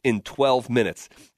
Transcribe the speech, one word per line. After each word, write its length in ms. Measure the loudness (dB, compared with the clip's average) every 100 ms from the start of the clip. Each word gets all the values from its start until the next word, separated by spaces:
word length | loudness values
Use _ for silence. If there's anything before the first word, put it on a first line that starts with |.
in 180 | -2 -2
twelve 460 | -4 0 2 2 2
minutes 380 | 0 0 -4 -16 -20 -20